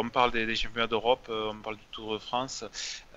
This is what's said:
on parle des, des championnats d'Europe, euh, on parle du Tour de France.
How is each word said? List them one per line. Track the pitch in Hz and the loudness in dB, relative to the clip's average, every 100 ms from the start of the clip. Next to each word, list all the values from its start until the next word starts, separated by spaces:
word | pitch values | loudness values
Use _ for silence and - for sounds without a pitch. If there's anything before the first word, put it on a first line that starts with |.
on | 117 | 4
parle | 127 123 | 4 4
des, | 120 110 | 4 0
des | 110 | 0
championnats | 113 117 113 | 0 0 2
d'Europe, | 113 110 127 - | 2 4 2 2
euh, | 110 107 | -4 -2
on | 107 | -4
parle | 107 104 | -6 -10
du | - | -10
Tour | - 110 | -10 -4
de | 107 | -4
France. | - 123 135 - 104 - - - - | -2 -2 -2 -6 -10 -8 -8 -8 -10